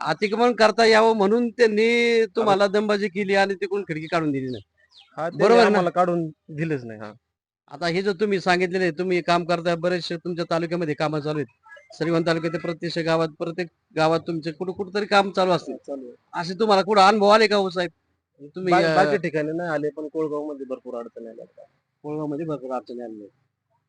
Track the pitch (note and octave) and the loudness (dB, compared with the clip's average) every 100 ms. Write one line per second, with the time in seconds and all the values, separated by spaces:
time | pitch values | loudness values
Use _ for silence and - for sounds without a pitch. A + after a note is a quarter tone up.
0 | D3 D#3+ G#3 G#3+ A#3+ A#3+ A3 G#3+ A3+ A3 | -4 -2 -2 2 2 4 2 4 4 6
1 | A3+ A3+ G3+ A#3 A#3+ G#3+ A#3 G#3 A3+ A#3 | 6 4 2 2 0 2 2 4 4 4
2 | A#3 A#3 A3 G3+ G#3+ G3 G3+ G3 G#3+ G#3 | 4 2 2 0 2 4 4 2 0 0
3 | G#3 F3 G3 G3 G3 F#3+ F#3+ G3+ F#3 D#3 | -2 -4 0 2 2 -2 -4 -6 -6 -8
4 | D#3 F3 D#3 C3+ C3 A#2+ - _ _ _ | -4 -2 0 -2 -4 -8 -12 _ _ _
5 | _ - E3 D3 F#3+ A#3+ G#3+ G#3 F3 F3 | _ -8 -8 0 4 6 6 4 2 2
6 | F3+ F3 D#3+ - _ D3+ E3 D3 A#2 A2 | 2 0 -4 -10 _ -8 -4 -4 -6 -14
7 | G#2+ G#2+ _ _ _ _ _ C#3+ E3+ E3+ | -14 -16 _ _ _ _ _ -8 -4 -2
8 | G3 F3 G#3 G3 F3+ F3+ F3+ F#3 F3+ D#3 | -2 -2 -2 0 2 2 2 0 -2 -2
9 | F#3 F3+ E3 F3 E3+ E3+ E3+ E3+ F3 F3+ | -2 -2 0 0 0 -2 0 -2 -2 -4
10 | - E3+ F3 E3+ F3 E3 E3 E3+ E3 D3 | -6 -8 -8 -6 -4 -4 -2 -4 -4 -2
11 | D#3 D3+ D3 D3+ C3 _ _ - _ - | -2 -2 -4 -4 -6 _ _ -20 _ -6
12 | E3 E3 E3+ E3 D#3+ E3 E3+ E3 E3+ E3+ | -2 0 0 -2 -2 -6 -8 -8 -6 -4
13 | D#3+ E3 D#3+ D3+ F3 E3 F3 _ _ D#3+ | 0 0 0 -4 -8 -6 -8 _ _ 0
14 | D#3 E3 D#3+ E3+ D#3 D#3 F#3 F3+ F#3+ G3+ | 2 2 -2 -6 -6 -8 -10 -8 -6 -6
15 | G3+ G3+ G3 F#3 F#3 E3+ - B2+ - C#3 | 2 2 2 0 2 0 -2 -12 -12 -12
16 | B2 - _ E3 E3+ F#3 G#3+ G3 F#3 G#3 | -12 -20 _ -10 -8 -4 2 2 4 6
17 | F#3+ G#3+ G3+ G#3+ G#3+ G3+ F#3+ F3 F3 - | 6 6 4 6 4 2 -2 -4 -6 -8
18 | _ _ _ _ C#3+ F3+ F#3 F3 E3 D#3 | _ _ _ _ -18 -8 2 2 4 4
19 | - F#3 E3 D3+ D3 D#3+ F3 D3+ D3 C#3+ | 2 2 -2 -4 -4 -4 -4 -4 -4 -6
20 | D3+ D#3 D#3 D3 D3+ C#3+ C3 C3 B2 A#2+ | -8 -6 -4 -4 -8 -10 -10 -12 -10 -12
21 | A#2 - A2+ A2+ - _ - _ _ _ | -12 -16 -18 -18 -20 _ -20 _ _ _
22 | D3 D3+ D3 C#3+ D#3+ C#3+ B2+ B2+ A#2 A#2+ | -10 -8 -6 -6 -6 -8 -8 -10 -8 -12
23 | A#2+ A2 G2+ _ _ _ _ _ | -12 -14 -18 _ _ _ _ _